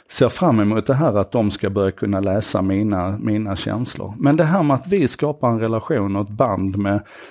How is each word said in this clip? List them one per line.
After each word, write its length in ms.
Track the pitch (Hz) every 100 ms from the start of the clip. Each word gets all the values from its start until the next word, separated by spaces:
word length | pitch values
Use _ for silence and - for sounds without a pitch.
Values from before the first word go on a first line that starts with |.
| -
ser 200 | - 123
fram 300 | - - 113
emot 280 | 104 110 104
det 60 |
här 200 | 135 160 104
att 140 | 95
de 200 | 123 104
ska 180 | 101 101
börja 220 | 98 95
kunna 280 | 92 104 98
läsa 420 | 98 98 104 -
mina, 560 | 95 98 107 95 90 101
mina 380 | 113 107 107 95
känslor. 580 | - 104 123 - 98 104
Men 200 | 139 156
det 60 |
här 200 | 156 190
med 120 | 151 135
att 120 | -
vi 200 | 202 143
skapar 420 | - 147 147 123
en 100 | 113
relation 560 | 113 113 - 147 98 98
och 60 |
ett 80 | 101
band 480 | 104 131 95 95 98
med, 240 | 101 101 - - -